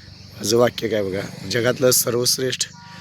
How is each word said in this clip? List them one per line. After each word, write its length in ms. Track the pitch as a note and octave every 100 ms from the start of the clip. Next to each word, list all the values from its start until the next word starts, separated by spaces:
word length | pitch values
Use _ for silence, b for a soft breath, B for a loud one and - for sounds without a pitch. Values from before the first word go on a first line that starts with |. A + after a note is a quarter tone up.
| B - - -
माझं 200 | G#2 A#2
वाक्य 320 | A#2 - A2
काय 140 | G#2+
बघा, 460 | G2 F#2+ - - G2
जगातलं 400 | A#2 A#2+ A#2+ B2+
सर्वश्रेष्ठ 760 | B2 C3 A#2 B2 - B2+ - - - B B